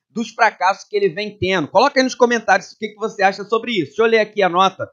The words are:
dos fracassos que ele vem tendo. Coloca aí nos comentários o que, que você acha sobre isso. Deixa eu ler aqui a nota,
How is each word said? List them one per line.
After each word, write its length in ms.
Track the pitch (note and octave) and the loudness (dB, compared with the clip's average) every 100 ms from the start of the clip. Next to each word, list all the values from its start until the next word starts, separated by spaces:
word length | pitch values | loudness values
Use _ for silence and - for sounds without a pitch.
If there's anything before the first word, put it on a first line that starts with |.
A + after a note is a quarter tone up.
| _ | _
dos 200 | - A3+ | -10 -8
fracassos 560 | - A3 G3+ F3+ G3 - | 0 0 0 -2 -2 -4
que 80 | |
ele 140 | G3+ G3 | -2 -2
vem 300 | E3 G#3 G#3 | -2 -10 -6
tendo. 280 | F3+ F#3+ C#3 | -2 -2 0
Coloca 320 | F#3+ C4+ C4 | 2 2 2
aí 60 | |
nos 100 | C4 | 0
comentários 580 | - B3 A#3 A3 F#3+ - | 2 0 2 0 0 -2
o 60 | - | -12
que, 100 | G#3+ | -12
que 80 | G3+ | -8
você 260 | G#3+ - | -8 0
acha 200 | F#3+ G3 | 0 0
sobre 280 | G3+ A3 A3+ | -2 -4 -2
isso. 140 | G#3+ C#3 | -4 -4
Deixa 160 | - | 0
eu 40 | A3+ | 2
ler 120 | A3+ | 2
aqui 240 | G#3+ G#3 | 0 0
a 80 | F#3 | 0
nota, 400 | E3+ F#3+ - G#2+ | 2 0 0 -12